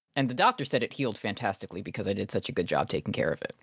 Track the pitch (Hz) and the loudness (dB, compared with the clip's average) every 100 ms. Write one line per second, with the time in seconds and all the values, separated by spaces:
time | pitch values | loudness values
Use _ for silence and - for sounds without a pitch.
0 | _ - 135 127 214 247 135 127 117 - | _ 0 0 4 4 4 2 2 0 0
1 | 131 104 110 104 110 98 98 87 101 - | -2 -2 -4 -2 -2 -2 -6 -8 -8 -4
2 | 98 101 101 - - - 87 73 - 69 | 0 0 0 -2 -2 -2 2 2 2 0
3 | - - - 73 - - | -2 0 0 0 -4 -10